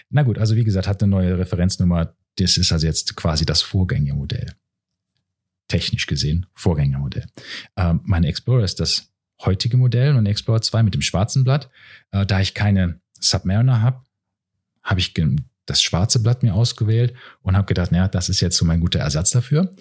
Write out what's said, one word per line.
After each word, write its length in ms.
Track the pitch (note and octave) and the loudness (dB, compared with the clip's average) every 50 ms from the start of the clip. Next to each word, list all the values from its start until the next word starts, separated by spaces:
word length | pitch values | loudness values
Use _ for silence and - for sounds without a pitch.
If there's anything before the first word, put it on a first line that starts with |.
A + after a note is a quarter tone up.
| - - | -8 -2
Na 140 | - C#3 D3+ | 0 2 2
gut, 160 | B2 G#2 - | 2 2 0
also 180 | A2 A2 A2 | 0 0 2
wie 80 | A2+ A#2+ | 2 2
gesagt, 220 | A2 G2 F#2+ F2+ | 0 0 0 0
hat 160 | F#2+ F#2+ - G#2+ | -2 -2 0 2
eine 80 | G2+ | 2
neue 260 | G2 F#2+ F#2 F2+ F#2 | 2 2 2 0 0
Referenznummer. 800 | F2 F2+ - - E2+ F2 F#2 - - F#2 F2 F2 E2+ E2 - - _ _ _ _ | 0 -2 -2 -2 0 0 0 0 0 0 2 2 2 0 -2 -6 _ _ _ _
Das 200 | - F#2+ F2 - | -2 0 0 2
ist 160 | - F2 - E2+ | 0 0 0 0
also 140 | D#2+ D2+ | 0 0
jetzt 300 | D#2+ D#2 - - - - | 0 -2 -2 -4 -6 -6
quasi 280 | - - E2+ D#2+ D#2+ E2 | -4 -2 -2 0 0 0
das 160 | D#2 D#2 - | 0 0 -2
Vorgängermodell. 960 | - - - G2 F#2 F2 - - D2 C#2 C#2 C#2+ C#2 - - - - - - _ _ _ _ _ _ _ _ _ _ _ _ _ _ _ _ _ _ _ _ _ _ - | -2 -2 -2 -2 0 0 0 -2 -2 -2 -2 -4 -6 -6 -6 -8 -8 -10 -12 _ _ _ _ _ _ _ _ _ _ _ _ _ _ _ _ _ _ _ _ _ _ -4
Technisch 380 | - E3+ - - - - - | -4 -4 -2 -2 -4 -4 -4
gesehen 400 | - - C#2+ - D2 D#2 F2 F2+ - _ | -4 -4 -4 -2 -2 -2 -2 -4 -6 _
Vorgängermodell. 720 | - - F#2+ E2 D2 C#2+ C#2 C2+ C2+ C#2+ C#2+ - - - - _ - - - - - - - - | -4 -2 0 0 2 0 0 0 -2 -4 -6 -6 -8 -10 -12 _ -20 -18 -16 -16 -16 -16 -12 -6
Ähm, 240 | - F2+ E2+ E2 - - | -2 0 0 0 0 0
meine 240 | - G2 E2+ E2+ C#2+ | 0 0 2 2 0
Explorer 360 | - - - - B2 B2+ G#2 | -2 -4 -2 0 0 2 0
ist 160 | F2+ - - | 0 -2 -4
das 320 | E2+ - - - - _ _ _ _ _ _ _ - | -2 -2 -2 -4 -6 _ _ _ _ _ _ _ -2
heutige 340 | - F#2+ G2 - A#2 A2+ | -2 -2 0 0 0 2
Modell, 380 | B2+ B2+ B2 A#2 A#2+ C3 D3 D3 | 2 2 2 2 2 2 2 2
meine 160 | B2 G#2+ G2+ | 2 2 2
Explorer 320 | G#2 - - - A2+ A2+ - | 0 -2 -2 0 0 0 0
zwei 200 | - - G#2+ A2+ | 0 0 2 2
mit 120 | G#2+ F2+ | 2 2
dem 80 | C#2+ D2 | 0 -2
schwarzen 420 | - - E2+ G2 - - C3+ C3 | -2 0 0 0 0 0 0 2
Blatt. 260 | B2 C3+ D3+ - - _ _ - - - - _ _ - | 2 2 0 -2 -6 _ _ -20 -20 -20 -20 _ _ -2
Äh, 140 | G2 G2 | -2 0
da 140 | F#2 G2 F#2+ | 0 0 0
ich 140 | F#2+ F#2 - | 0 -2 -2
keine 460 | - G#2 G#2 G2+ F#2+ F#2 E2+ D#2+ - _ _ _ - | -2 0 2 2 2 2 0 -2 -6 _ _ _ -6
Submariner 640 | - - - E2+ - F#2 F#2+ G#2+ A#2+ C3 B2+ A2 A2 | -2 -2 -2 0 0 0 0 2 2 2 2 2 2
hab, 240 | B2+ C3 B2+ - _ _ _ _ _ _ _ _ _ _ _ _ _ _ _ - | 0 0 -2 -8 _ _ _ _ _ _ _ _ _ _ _ _ _ _ _ -6
hab 140 | - - | -2 -2
ich 160 | F2+ - - - | -2 -2 -2 -2
ge-, 240 | - E2 D2 C2 - - - _ _ _ | 0 0 0 0 0 -2 -6 _ _ _
das 160 | - - - - | -4 -2 -2 0
schwarze 400 | - - E3 F3+ - - B2+ G#2+ | 0 0 0 0 0 0 0 2
Blatt 200 | A#2 B2 - - | 0 0 2 0
mir 120 | A#2 E2+ | 0 2
ausgewählt 600 | G2+ A#2+ A#2+ - - A2+ G#2 A2 A2+ A#2+ B2 - - - - - _ - | 2 0 0 0 -2 -2 0 2 2 0 0 -2 -6 -18 -20 -20 _ -2
und 140 | F#2+ F#2 | 0 2
hab 100 | F#2+ F#2+ | 2 2
gedacht, 260 | - F2+ F2 F2 - E2+ | 0 0 -2 0 0 2
naja, 160 | F2 F#2 F#2+ | 2 2 2
das 200 | - F2+ F2 - | 0 -2 -2 -2
ist 120 | F#2 - | -2 0
jetzt 160 | - F2 - | 0 0 0
so 80 | - F2 | 2 2
mein 160 | E2 E2 E2 | 2 2 2
guter 200 | E2 E2+ - - | 0 0 0 0
Ersatz 300 | D2+ D2+ C#2 D2+ F2 - | -2 -2 -2 0 0 2
dafür. 440 | - B2 A#2+ - C#3+ D3+ F#3+ F#3 - - | 2 0 0 0 0 0 0 -2 -4 -10